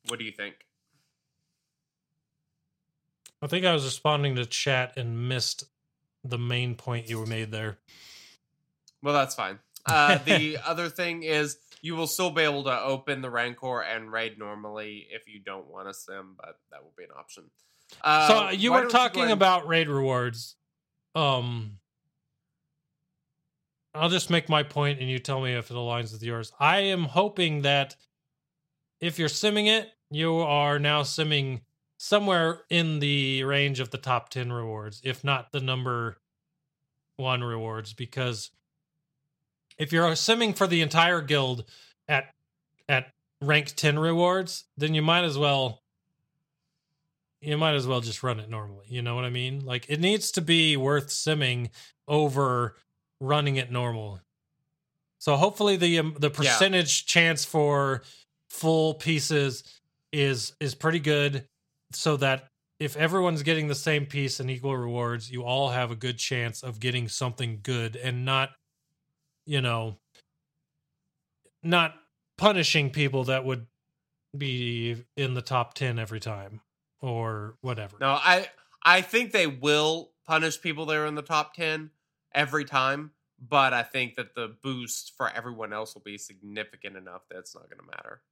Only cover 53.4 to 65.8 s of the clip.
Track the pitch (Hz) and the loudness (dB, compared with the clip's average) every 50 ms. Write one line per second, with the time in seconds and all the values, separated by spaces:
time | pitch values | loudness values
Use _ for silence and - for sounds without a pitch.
53.4 | 143 143 135 131 127 120 123 123 123 120 117 110 107 104 101 92 _ _ _ _ | 2 2 0 0 -2 -2 -4 -4 -2 -2 -4 -6 -8 -10 -12 -14 _ _ _ _
54.4 | _ _ _ _ _ _ _ _ _ _ _ _ _ _ _ _ - 156 147 139 | _ _ _ _ _ _ _ _ _ _ _ _ _ _ _ _ 0 2 4 4
55.4 | 175 208 202 - 208 202 196 175 175 170 170 165 156 156 151 143 147 147 147 151 | 4 2 4 2 2 2 4 4 4 4 4 4 2 0 -2 0 -2 -2 0 2
56.4 | 143 135 120 208 190 196 190 180 170 139 - - - - - 175 165 165 160 143 | 4 4 6 6 6 6 6 2 2 2 0 0 0 2 4 4 4 4 2 0
57.4 | - - - 156 147 147 143 139 139 135 135 120 - - - - _ _ _ _ | -4 0 2 2 4 4 4 2 2 0 0 -2 -6 -12 -20 -20 _ _ _ _
58.4 | _ _ - - - 160 160 160 160 160 156 156 - 165 160 147 139 - 160 147 | _ _ -10 0 2 4 4 4 4 2 0 -2 0 0 0 2 0 2 2 2
59.4 | 139 139 123 - - - - _ _ _ _ _ _ _ - 147 139 139 135 117 | 2 0 -2 -6 -14 -20 -20 _ _ _ _ _ _ _ 0 2 2 2 2 -2
60.4 | 104 - - _ 151 139 - - - 160 165 170 143 151 151 147 143 143 139 135 | -4 -8 -8 _ -6 -6 -6 0 0 0 2 2 2 2 2 4 2 2 0 -4
61.4 | - _ _ _ _ _ _ _ _ _ - - - 160 151 135 139 135 131 131 | -8 _ _ _ _ _ _ _ _ _ -10 -2 0 0 2 2 2 2 2 0
62.4 | - _ _ _ _ _ _ _ 151 139 147 151 156 160 180 190 180 180 165 151 | -2 _ _ _ _ _ _ _ -6 -6 0 2 2 2 4 4 2 2 2 2
63.4 | 143 156 165 156 151 147 139 143 - 165 151 147 143 143 143 143 139 131 - - | 2 2 2 2 2 -2 -2 -2 0 0 0 0 -2 -4 -4 -4 -2 -2 -4 -4
64.4 | 131 127 131 123 123 139 135 127 120 120 120 120 120 117 120 117 110 120 127 123 | -4 -6 -6 -4 -4 -4 -2 -2 -4 -4 -2 -2 -2 -2 -4 -6 -8 -10 -10 -8
65.4 | 120 120 127 135 139 131 123 127 | -4 -2 0 0 2 0 0 0